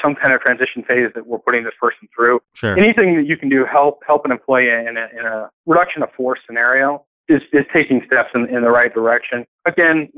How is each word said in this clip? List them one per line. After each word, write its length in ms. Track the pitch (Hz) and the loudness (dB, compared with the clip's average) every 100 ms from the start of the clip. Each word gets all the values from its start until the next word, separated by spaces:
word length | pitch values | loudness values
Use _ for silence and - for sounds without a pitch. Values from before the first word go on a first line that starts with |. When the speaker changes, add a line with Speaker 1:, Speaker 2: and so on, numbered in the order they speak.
Speaker 1:
some 120 | 147 139 | 0 0
kind 180 | 147 | 0
of 80 | 127 | 0
transition 420 | 131 123 180 123 | 0 -2 -4 -6
phase 260 | - 123 117 117 | -4 0 0 -4
that 120 | 110 | -10
we're 120 | 113 | -6
putting 240 | - 123 | -2 -4
this 100 | 113 - | -4 -4
person 280 | 117 - - - | -4 -4 -10 -2
through? 240 | 120 123 - | 0 0 -2
Speaker 2:
Sure. 240 | - 113 95 | -6 -2 2
Speaker 1:
Anything 380 | 214 226 190 165 | 2 4 2 2
that 80 | 147 | 0
you 120 | 160 | -4
can 120 | 139 | 0
do 160 | 135 127 | 0 2
help, 360 | 147 143 - - | 2 2 0 -2
help 180 | 147 143 | -2 0
an 60 | |
employee 380 | 123 - 131 123 | -4 0 0 2
in 280 | 117 117 117 | 0 -4 -8
a, 100 | 113 117 | -10 -10
in 60 | 117 | -8
a 240 | 110 107 _ - | -8 -10 _ 0
reduction 380 | 170 180 156 | 0 0 -4
of 60 | 135 - | -8 -6
force 240 | 127 127 - | -6 -6 -6
scenario 560 | 117 120 135 139 143 - _ - | -2 0 2 0 -4 -10 _ 0
is, 140 | 147 - | 0 0
is 120 | 143 - | -2 0
taking 300 | 156 143 127 - | -2 0 -2 0
steps 240 | 127 117 123 | -2 0 -4
in, 120 | 120 123 | -4 -2
in 60 | |
the 80 | 120 | 2
right 240 | 120 120 | 2 2
direction. 520 | 113 113 120 - 123 120 _ 170 | 0 0 0 -2 -8 -10 _ -4
Again, 440 | 175 165 160 147 | 0 2 2 -2